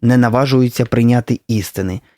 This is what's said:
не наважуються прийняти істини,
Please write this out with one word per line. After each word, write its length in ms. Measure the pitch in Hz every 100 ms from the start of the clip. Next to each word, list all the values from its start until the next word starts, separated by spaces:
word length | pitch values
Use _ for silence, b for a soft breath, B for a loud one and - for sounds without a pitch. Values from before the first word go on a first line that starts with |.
не 140 | 117 127
наважуються 680 | 120 123 135 131 123 -
прийняти 560 | 117 117 117 123 117 123 -
істини, 520 | 107 - - 92 92 b